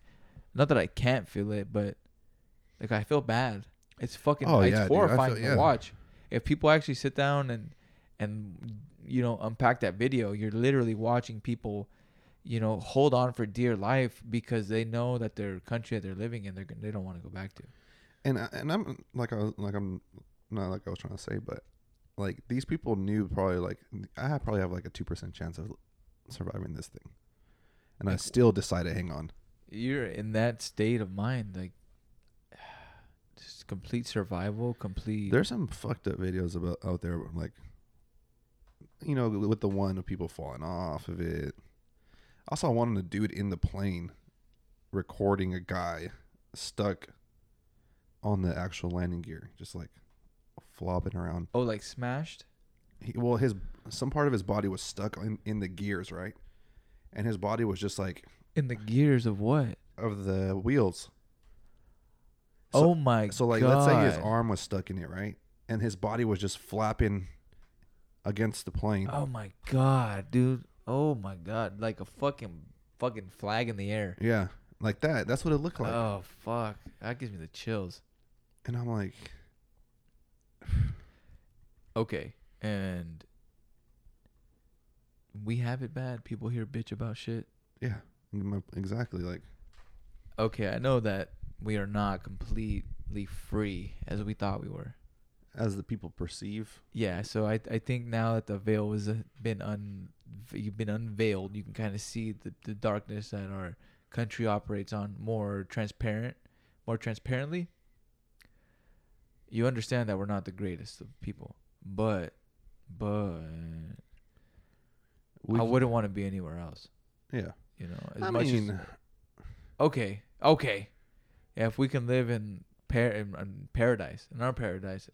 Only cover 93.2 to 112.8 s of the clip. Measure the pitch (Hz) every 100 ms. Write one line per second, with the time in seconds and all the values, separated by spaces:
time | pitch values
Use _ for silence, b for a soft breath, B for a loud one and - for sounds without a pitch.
93.2 | 98 - - 107 104 90 98 - - 101
94.2 | 104 104 98 98 95 95 120 - - _
95.2 | _ _ _ - 110 98 - 110 85 -
96.2 | 87 - 101 104 107 - _ 113 104 87
97.2 | 104 110 107 110 - 113 - 123 120 113
98.2 | 113 113 107 101 107 107 104 107 104 110
99.2 | - - 113 104 104 104 104 98 92 -
100.2 | - 104 117 104 104 104 107 104 113 104
101.2 | 110 98 98 104 104 101 110 101 - 120
102.2 | 110 101 - - - 107 110 104 - 107
103.2 | 104 104 98 98 90 - b b b -
104.2 | 113 - 113 104 - 104 98 107 104 95
105.2 | 107 113 104 101 95 - 104 - 117 107
106.2 | 123 - b b b b - 113 - 107
107.2 | - 127 143 175 175 _ _ _ _ _
108.2 | _ _ - _ _ _ _ _ _ _
109.2 | _ _ _ 113 120 123 - 123 110 95
110.2 | 101 101 92 92 101 82 107 - 107 -
111.2 | - - - - _ _ 90 98 110 101
112.2 | 85 - _ _ - -